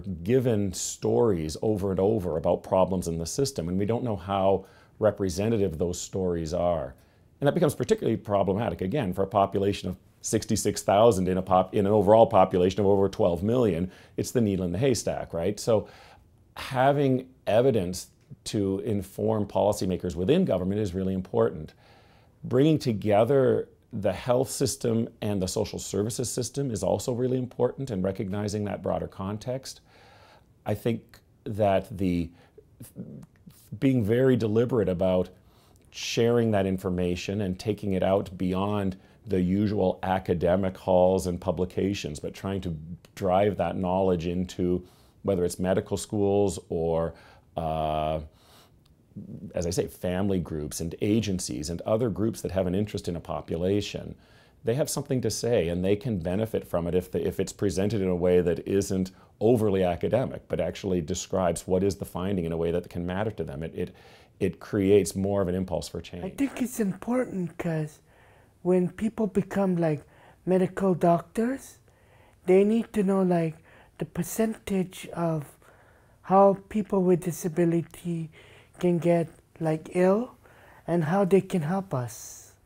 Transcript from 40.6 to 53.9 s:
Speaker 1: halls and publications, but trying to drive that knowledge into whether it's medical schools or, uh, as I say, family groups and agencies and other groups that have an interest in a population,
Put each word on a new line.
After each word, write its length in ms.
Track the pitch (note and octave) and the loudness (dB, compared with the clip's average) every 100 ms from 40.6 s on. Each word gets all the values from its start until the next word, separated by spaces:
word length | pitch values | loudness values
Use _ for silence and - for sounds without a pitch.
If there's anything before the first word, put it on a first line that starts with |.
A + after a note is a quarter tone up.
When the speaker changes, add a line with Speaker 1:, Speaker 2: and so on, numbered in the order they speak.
| F#2 F#2 | 0 -4
Speaker 1:
halls 520 | F#2+ F2+ F#2 F#2+ F2+ | 2 4 4 2 -2
and 120 | F2+ | -4
publications, 800 | F#2+ E2 F#2 - F#2+ G2+ D2+ D2 | -4 -2 -4 -2 -2 -2 -8 -8
but 140 | - | -10
trying 260 | - F#2+ G2 | -10 -8 -6
to 140 | F#2 D#2 D#2+ E2+ - - | -6 -8 -10 -16 -18 -4
drive 400 | F#2+ F#2 G#2 F#2 | 2 4 4 2
that 220 | F2 F#2+ | -2 -2
knowledge 500 | F2+ F#2 F#2+ F2 F2 | -2 0 2 0 -2
into 580 | F2+ F2+ - F2+ F2+ - - _ _ | -4 -4 -2 -2 -2 -4 -20 _ _
whether 220 | G2 F2+ F2 | -2 0 -2
it's 140 | - | -2
medical 360 | F#2 G2 - G2 | 0 0 -2 -6
schools 600 | - G#2+ G2+ G2+ G2+ E2+ - | -4 0 2 2 2 -2 -6
or, 440 | E2+ E2 D#2+ E2 - - - _ E2 | -4 0 0 -2 -8 -20 -20 _ -6
uh, 640 | D#2+ D#2+ D#2 D#2 D#2 D#2+ D#2 _ _ - _ _ _ _ _ G#2 - A2 - F2 | -4 -2 -2 -2 -2 -4 -8 _ _ -20 _ _ _ _ _ -18 -16 -14 -8 -4
as 100 | E2+ | -2
I 60 | |
say, 160 | F#2 - | -2 -4
family 520 | - F2+ F2+ G2+ F#2+ | -6 -4 -2 0 -2
groups 400 | D2+ D#2 D2+ - | -2 -6 -6 -8
and 140 | E2 - | -8 -4
agencies 680 | G#2 A2 G2+ F2+ - B1 E2+ | 0 0 0 -4 -6 -6 -6
and 120 | E2+ | -6
other 280 | - A2 B2 | -2 0 0
groups 300 | E2 A2+ F#2 | -2 -2 -4
that 100 | F2+ | -4
have 160 | F#2+ F2+ | -2 0
an 80 | F#2+ | -2
interest 340 | G#2 F#2+ - | -2 -6 -6
in 60 | E2+ | -8
a 40 | |
population, 960 | - D2+ - E2+ F#2 G2+ G2+ | -8 -10 -6 -2 0 0 -2